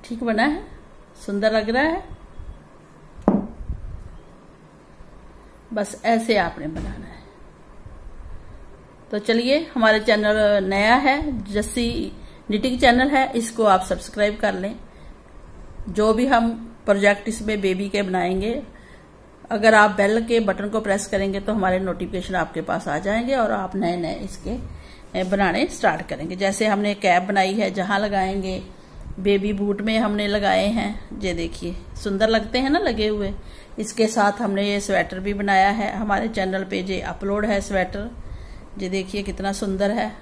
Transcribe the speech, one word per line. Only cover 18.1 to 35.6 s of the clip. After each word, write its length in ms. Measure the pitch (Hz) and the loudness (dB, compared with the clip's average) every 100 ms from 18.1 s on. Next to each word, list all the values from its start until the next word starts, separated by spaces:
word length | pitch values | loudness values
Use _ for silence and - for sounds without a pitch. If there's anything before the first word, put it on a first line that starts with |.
| 185 175 185 208 262 - - - - - - - - - | 0 0 0 -2 -4 -8 -18 -20 -20 -20 -20 -20 -20 -6
अगर 240 | 220 220 | 4 8
आप 160 | 220 208 | 8 8
बेल 340 | 190 202 220 | 6 4 4
के 160 | 226 233 | 2 2
बटन 280 | 208 190 202 | 2 0 -2
को 120 | 220 | -2
प्रेस 260 | 214 196 196 | 0 -2 0
करेंगे 340 | 202 196 196 | 0 0 -2
तो 120 | 196 | -2
हमारे 260 | 214 185 185 | 0 2 2
नोटिफिकेशन 560 | 190 175 175 180 185 | 0 -4 -4 -6 -4
आपके 260 | 180 160 165 | -2 -2 -4
पास 280 | 151 170 185 | -4 -4 -2
आ 100 | 147 | -4
जाएंगे 360 | 190 220 240 | -2 -2 0
और 180 | 269 220 | 0 0
आप 240 | 214 185 196 | 0 -2 -2
नए 200 | 170 175 | -2 -2
नए 180 | 170 | -4
इसके, 420 | 196 196 - - 247 - - - - - 185 | -6 -10 -10 -8 -8 -8 -14 -18 -20 -8 -4
ए, 60 | |
बनाने 420 | 185 196 190 165 294 | 0 2 2 2 -2
स्टार्ट 400 | - 208 156 - | 2 0 0 -6
करेंगे। 300 | - 160 185 | -8 -8 -2
जैसे 300 | 196 196 214 | -2 0 0
हमने 280 | 202 208 | 2 0
कैप 280 | 202 196 180 | 0 4 4
बनाई 320 | 190 202 190 | 4 2 2
है, 160 | 202 196 | 2 -2
जहाँ 280 | 190 185 196 | -2 0 0
लगाएंगे, 640 | 208 202 190 196 190 185 - - - - - - | 0 0 0 -2 -4 -6 -10 -18 -20 -16 -12 -2
बेबी 320 | 190 202 202 | 2 2 2
बूट 280 | 202 202 202 | 0 0 0
में 180 | 208 220 | 0 2
हमने 280 | 220 208 208 | 2 0 0
लगाए 400 | 202 202 190 196 | 2 4 4 2
हैं। 540 | 226 202 214 - - | 0 -2 -6 -10 -6
ये 140 | 202 | -4
देखिए, 420 | 170 165 - 175 180 - - | -2 -4 -6 -8 -8 -12 -8
सुंदर 240 | 214 196 220 | -4 2 2
लगते 300 | 226 220 254 | 2 0 -2
हैं 120 | 269 | 2
ना 80 | 320 | 2
लगे 300 | 381 220 214 | 2 0 0
हुए। 260 | 208 196 196 - - - - | 0 -4 -6 -12 -18 -16 -8
इसके 280 | 214 - 220 | -8 0 2
साथ 260 | 226 202 | 4 2
हमने 380 | 202 226 196 202 | 2 -2 0 0
ये 100 | 202 | 0
sweater 400 | 202 190 175 185 | 0 0 0 -4
भी 140 | 190 | -4
बनाया 360 | 202 202 190 | -2 2 6